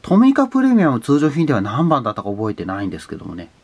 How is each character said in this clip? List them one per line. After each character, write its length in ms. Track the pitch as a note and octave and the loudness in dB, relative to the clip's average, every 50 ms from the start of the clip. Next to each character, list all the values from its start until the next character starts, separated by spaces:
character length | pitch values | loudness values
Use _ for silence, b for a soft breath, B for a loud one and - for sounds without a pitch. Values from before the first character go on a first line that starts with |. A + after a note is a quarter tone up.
ト 160 | _ - F3+ | _ 2 4
ミ 160 | G3 A#3+ C4 C4+ | 4 6 6 4
カ 140 | - C4+ | 4 0
プ 160 | C4+ - C4+ C4 | 0 0 0 2
レ 80 | C4 | 4
ミ 120 | B3 A3+ F#3 | 4 4 4
ア 80 | D#3 | 4
ム 100 | C3 A#2 | 2 0
通 180 | A2+ - C#3+ D3 | 0 0 2 2
常 100 | D3 D#3 | 2 0
品 160 | C3+ D#3+ E3 | 0 0 0
で 80 | C#3+ C#3 | 0 0
は 80 | G#2+ | 0
何 300 | G2 G#2 G2+ B2+ E3 E3+ | -2 -2 -2 -2 0 2
番 120 | D#3+ C#3 A#2+ | 2 0 0
だ 100 | A2+ G#2+ | -4 -6
っ 20 | |
た 80 | - G2 | -6 -8
か 80 | G2+ | -8
覚 220 | G2+ G2+ A2 A2 G#2 | -6 -4 -4 -6 -4
え 20 | |
て 100 | - F2 | -6 -8
な 160 | F2 F#2+ G2 G2+ | -8 -6 -6 -6
い 40 | |
ん 40 | F#2+ | -8
で 80 | D#2+ E2 | -8 -10
す 80 | - | -12
け 100 | - - | -12 -14
ど 100 | D#2+ F2 | -14 -12
も 80 | F2 E2 | -12 -12
ね。 160 | F2 F2 E2 _ _ | -14 -14 -16 _ _